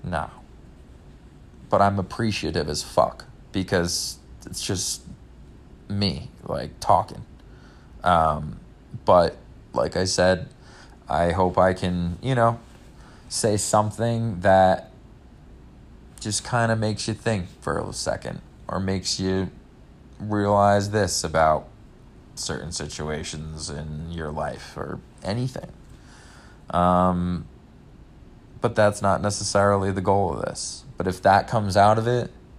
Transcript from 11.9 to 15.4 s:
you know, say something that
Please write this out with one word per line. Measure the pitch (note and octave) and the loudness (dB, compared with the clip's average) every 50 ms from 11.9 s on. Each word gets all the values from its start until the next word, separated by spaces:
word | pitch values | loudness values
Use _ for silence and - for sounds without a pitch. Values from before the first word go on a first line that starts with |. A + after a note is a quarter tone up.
| F2 F2 F2 F2 F2 - - | -2 -2 -2 -4 -4 -4 -4
you | C3 C3 | -2 2
know, | A#2+ A#2 A#2 A2+ - - - - - - - - - - - - - - - | 2 2 2 0 -2 -10 -18 -20 -20 -20 -20 -20 -20 -20 -20 -20 -20 -16 -10
say | - - - G#2+ G#2 | -6 -2 0 0 0
something | G2 - - - G#2+ G#2+ G#2+ - - A2+ A#2 A#2 A2+ A#2 A#2 F#2 F2 | 0 0 2 2 2 2 0 -2 -2 -2 -2 0 -2 -2 -4 -4 0
that | G2 G2 F#2+ F#2+ F#2+ F#2 - - - - - - - - - - - - - - | 4 6 8 8 8 6 4 2 -2 -12 -20 -20 -20 -20 -20 -20 -20 -20 -20 -20